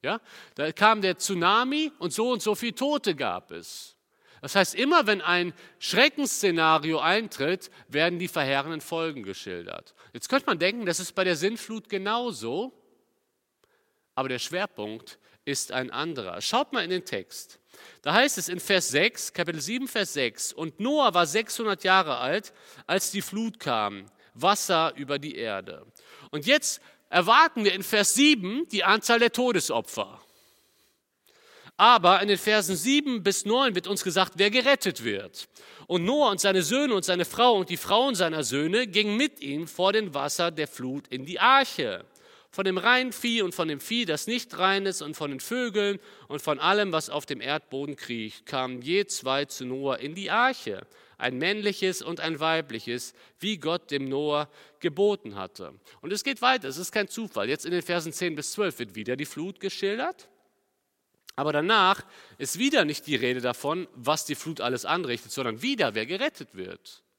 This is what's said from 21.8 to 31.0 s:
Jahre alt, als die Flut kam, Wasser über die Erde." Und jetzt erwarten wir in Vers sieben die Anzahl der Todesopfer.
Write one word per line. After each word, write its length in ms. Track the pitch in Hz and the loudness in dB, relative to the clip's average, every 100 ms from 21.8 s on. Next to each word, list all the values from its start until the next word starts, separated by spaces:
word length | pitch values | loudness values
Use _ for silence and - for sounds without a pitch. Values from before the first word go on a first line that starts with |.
Jahre 340 | 185 190 156 120 | 4 4 4 -2
alt, 340 | 127 143 - - - - - | 0 -2 -4 -20 -20 -18 -2
als 240 | 185 - | 0 0
die 120 | 185 | -4
Flut 360 | - 202 226 - | -6 -6 -6 -6
kam, 480 | 143 113 104 101 98 _ _ | -2 0 0 -4 -16 _ _
Wasser 580 | 117 170 202 - 165 160 | 0 2 2 2 2 2
über 240 | - 139 143 | -2 -6 -6
die 180 | 147 76 | -6 -8
Erde." 500 | 113 98 95 73 - _ - - - | -6 -6 -8 -16 -18 _ -20 -20 -10
Und 160 | 151 147 | -6 2
jetzt 360 | 294 - - - _ _ | 2 2 -6 -14 _ _
erwarten 560 | 175 175 247 320 240 | 2 6 8 6 4
wir 80 | 208 | 2
in 100 | 185 | 0
Vers 320 | - 214 202 | 0 2 4
sieben 540 | 233 294 277 185 247 349 | 6 6 6 0 -6 -4
die 160 | 202 | 0
Anzahl 340 | 180 214 - 233 | 4 4 4 4
der 140 | 233 | 4
Todesopfer. 880 | 233 247 190 - 117 - - 95 92 _ _ _ _ _ _ _ _ | 2 2 2 0 -2 -4 -8 -8 -10 _ _ _ _ _ _ _ _